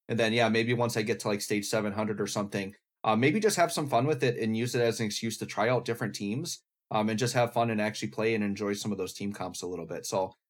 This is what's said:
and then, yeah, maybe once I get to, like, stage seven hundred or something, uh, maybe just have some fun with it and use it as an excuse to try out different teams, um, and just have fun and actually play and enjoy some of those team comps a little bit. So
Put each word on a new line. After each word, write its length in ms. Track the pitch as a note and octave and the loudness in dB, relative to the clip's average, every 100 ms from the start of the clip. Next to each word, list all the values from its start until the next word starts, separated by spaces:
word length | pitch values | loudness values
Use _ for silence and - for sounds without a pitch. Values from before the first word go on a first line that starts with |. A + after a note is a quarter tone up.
| - | -4
and 120 | A#2 | 0
then, 140 | A2 | 2
yeah, 160 | A#2 A2+ | 4 4
maybe 240 | A2+ A2+ | 4 2
once 240 | A#2+ A#2+ A2+ | 2 0 0
I 40 | |
get 180 | A2 G#2 | 0 0
to, 60 | G#2+ | 0
like, 140 | G2+ | -2
stage 240 | - G#2 G2+ | 0 -2 0
seven 280 | A2 G#2 | -2 0
hundred 280 | G2 G#2+ G#2 | -2 -2 -2
or 60 | G2+ | -2
something, 480 | A2 G2+ G2+ G2 - _ _ | -2 -2 -4 -6 -10 _ _
uh, 120 | A2 G#2+ | 0 4
maybe 240 | C#3 G#3 | 4 4
just 180 | G#3 F#3+ | 2 4
have 140 | E3+ | 2
some 160 | - C#3+ | 2 0
fun 180 | A#2+ C#3 | 2 2
with 180 | D3 | 2
it 140 | C3 - | 2 2
and 180 | A2 A2 | 0 0
use 200 | B2 B2+ | 0 2
it 60 | |
as 180 | A#2 A2+ | 2 2
an 60 | A2 | -2
excuse 300 | - A2+ - | -2 -4 -6
to 60 | G#2 | -6
try 240 | - A2+ | 0 2
out 160 | B2 - | 2 0
different 300 | A#2 G#2 - | -4 -4 -4
teams, 480 | G2+ A#2+ E3+ - _ _ - | -4 -4 -6 -10 _ _ -4
um, 180 | G#2+ G#2+ | 0 0
and 100 | G#2+ | 0
just 140 | B2 | 0
have 200 | B2+ A#2 | 2 2
fun 180 | A#2 A#2 | 2 2
and 100 | G#2+ | 2
actually 280 | G#2+ - G#2 | -2 -2 -6
play 240 | - A2 A2 | 0 0 2
and 80 | |
enjoy 300 | G#2 G2 G2+ | 0 -2 -2
some 180 | G2+ A2 | -2 -4
of 60 | F#2+ | -4
those 160 | F2+ | -4
team 200 | - G2+ | -6 -6
comps 280 | G#2 F#2 - | -6 -8 -6
a 60 | F2+ | -6
little 180 | F2 E2 | -6 -8
bit. 200 | F2 - | -8 -4
So 280 | G2+ F#2+ - | -2 -2 -6